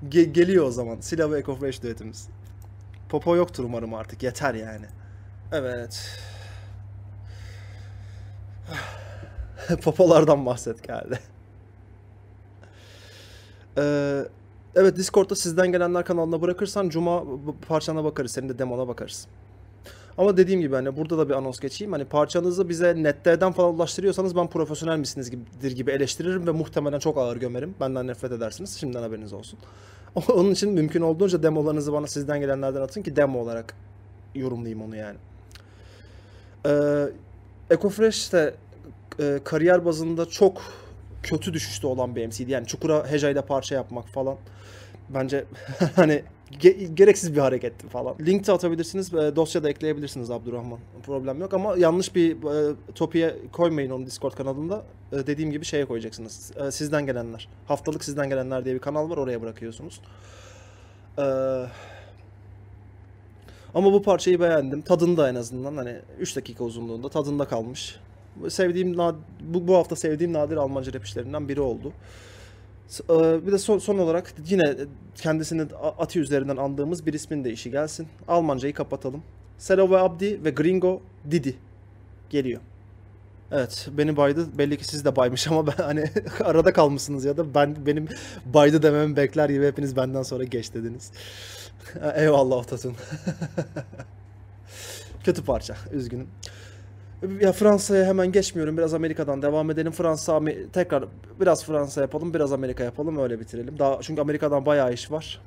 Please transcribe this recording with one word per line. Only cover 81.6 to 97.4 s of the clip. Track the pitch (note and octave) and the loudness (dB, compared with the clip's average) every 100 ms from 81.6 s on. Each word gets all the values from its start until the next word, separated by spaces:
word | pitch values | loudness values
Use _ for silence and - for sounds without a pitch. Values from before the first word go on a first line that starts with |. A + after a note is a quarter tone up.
| - - - - - - - | -14 -20 -20 -20 -20 -20 -4
geliyor. | D3 C3 A2+ - - - - - - - - - | -2 0 -4 -10 -20 -20 -20 -20 -20 -20 -20 -4
Evet, | C#3+ B2 - - | -2 -2 -6 -8
beni | C#3+ D3 D3 | -2 0 4
baydı. | C#3+ D3 E3 C#3+ | 4 4 -2 0
Belli | C#3+ D3 | 0 0
ki | - | -6
siz | D3+ C#3+ | -2 0
de | C3+ | 4
baymış | B2+ B2 - | 2 2 0
ama | D#3+ D#3 | 2 2
ben | - | 0
hani | D#3+ D3 D3+ G#3 F3+ | -2 0 0 -2 -4
<laughs> | - | -2
arada | A3 D#3+ E3 | 2 6 6
kalmışsınız | F3+ D3+ C#3 - C#3+ C3 | 8 6 4 -4 -2 -2
ya | C#3+ | 0
da | D#3+ C#3 | 2 4
ben, | C#3+ D3+ C#3+ | 4 2 0
benim | D3 D#3 - - - C3 | 0 -2 -10 -14 -14 4
baydı | D3 D3 D#3 | 8 8 8
dememi | D3+ D3 D3+ C#3+ | 6 4 2 2
bekler | C#3 D#3 D3 | 2 2 2
gibi | C#3 C#3+ | 4 2
hepiniz | C#3+ C#3+ C3 | 2 -4 0
benden | C3 C3 | 0 -2
sonra | C3 B2+ | -4 -4
geç | B2+ A#2+ A2 | -4 -6 -6
dediniz. | A#2 A2+ A2+ - - - - - - | -8 -8 -10 -14 -18 -18 -16 -16 -16
<laughs> | - - - - D3+ D3+ | -18 -18 -16 -6 -4 2
Eyvallah | D3+ C#3+ C3+ B2+ | 6 6 6 2
Otatun. | A#2 B2 B2+ A#2+ - D#3 - D#3 D#3+ - D#3 - - - | -2 -8 -8 -10 -12 -10 -8 -8 -8 -6 -8 -8 -14 -16
<laughs> | - - - - - - - - - - - - | -18 -18 -20 -20 -20 -20 -20 -18 -16 -16 -16 -4
Kötü | - E3 C#3+ | 0 0 0
parça, | A#2 - G2+ G2+ | -2 -2 -12 -8
üzgünüm. | C#3+ A#2+ A#2+ B2+ G2+ - - - - - - - - F#3+ G3 | -8 -6 -8 -12 -14 -18 -18 -20 -20 -20 -20 -20 -10 -8 2